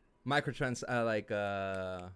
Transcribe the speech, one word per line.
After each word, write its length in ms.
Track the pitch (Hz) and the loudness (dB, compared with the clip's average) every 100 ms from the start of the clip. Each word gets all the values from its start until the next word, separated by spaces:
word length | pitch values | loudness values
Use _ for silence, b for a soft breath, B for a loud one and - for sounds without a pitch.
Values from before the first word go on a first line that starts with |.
| b _ 123 | b _ 0
microtrans-, 580 | 143 139 120 131 120 - | 2 2 0 0 -2 0
uh, 160 | 123 | 2
like, 260 | 117 107 104 | 2 2 0
uh, 800 | 104 101 101 98 95 92 92 90 | 0 0 0 -2 -2 -4 -6 -8